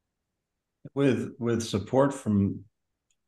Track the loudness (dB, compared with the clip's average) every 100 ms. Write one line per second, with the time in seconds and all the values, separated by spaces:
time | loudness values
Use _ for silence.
0 | _ _ _ _ _ _ _ _ -10 0
1 | 2 2 -2 -6 -2 -2 -2 -4 0 2
2 | 2 0 0 2 2 -2 -12 _ _ _
3 | _ _